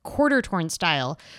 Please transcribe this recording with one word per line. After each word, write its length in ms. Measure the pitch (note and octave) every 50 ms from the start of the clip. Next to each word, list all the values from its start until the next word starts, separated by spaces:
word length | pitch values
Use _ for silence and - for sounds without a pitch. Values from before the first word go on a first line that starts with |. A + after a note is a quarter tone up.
quarter 400 | - - - - D4 D4 C#4 B3+
turn 260 | - - - F3+ D#3+ D#3+
style. 500 | - - - E3+ D3+ C#3 B2+ B2+ D3+ - - - -